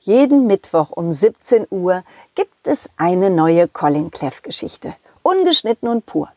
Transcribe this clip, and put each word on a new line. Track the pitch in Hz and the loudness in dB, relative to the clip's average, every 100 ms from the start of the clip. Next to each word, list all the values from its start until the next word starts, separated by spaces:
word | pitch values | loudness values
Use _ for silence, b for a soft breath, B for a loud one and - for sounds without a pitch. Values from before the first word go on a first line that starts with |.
Jeden | - 226 277 285 247 | 2 2 4 4 4
Mittwoch | 196 - 165 156 | 0 0 -2 -2
um | - 170 | -4 -4
siebzehn | 151 214 - - 233 208 | 0 0 0 0 0 0
Uhr | 196 180 185 180 b b - | -4 -2 -2 -4 b b -6
gibt | 392 _ - | -6 _ -6
es | 294 - _ | -4 -6 _
eine | 165 180 196 | -2 2 2
neue | 175 160 170 170 | 2 2 4 2
Colin | - 151 147 160 | 0 -2 0 -4
Cleff | - 139 - | -8 -10 -10
Geschichte. | - 165 - - - - b b | -10 -10 -10 -12 -14 -16 b b
Ungeschnitten | - 381 359 320 220 226 240 | 0 2 2 0 0 -4 -2
und | 233 - | -4 -4
pur. | 160 143 | -6 -6